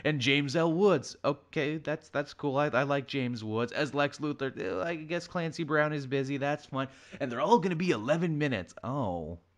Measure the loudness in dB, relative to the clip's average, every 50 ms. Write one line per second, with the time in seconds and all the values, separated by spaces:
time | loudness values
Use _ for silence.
0 | 0 0 0 2 4 4 4 4 2 2 2 2 2 2 4 4 6 6 6 4
1 | 2 -4 -8 -4 -2 -2 -2 -2 _ _ -4 -2 -2 -2 -2 -4 -4 -4 -4 -4
2 | -6 -6 -4 -4 -4 -4 -6 -6 -4 0 2 2 2 2 2 2 2 2 0 -2
3 | -2 -2 -2 -2 -2 -2 -4 -4 -4 -2 -2 -2 -2 -2 -2 -2 -2 0 0 0
4 | 0 0 -2 -4 -4 -4 -4 -2 -4 -4 -4 -4 -4 -4 -2 -2 -2 -2 -4 -6
5 | -6 -4 -4 -4 -4 -4 -4 -4 -4 -4 -4 -4 -2 0 2 2 2 2 0 -4
6 | -4 -2 -2 -2 -2 -2 -2 -2 -2 -2 -2 -4 -6 -8 -6 -6 -6 -6 -10 -16
7 | -20 -16 -10 -6 -6 -4 -2 0 4 6 6 6 6 4 0 0 2 2 2 2
8 | 2 0 2 2 2 0 0 0 0 0 0 -2 -4 -6 -10 -10 -8 -6 -4 -2
9 | -2 -2 -4 -4 -6 -8 -10 -12 _ _ _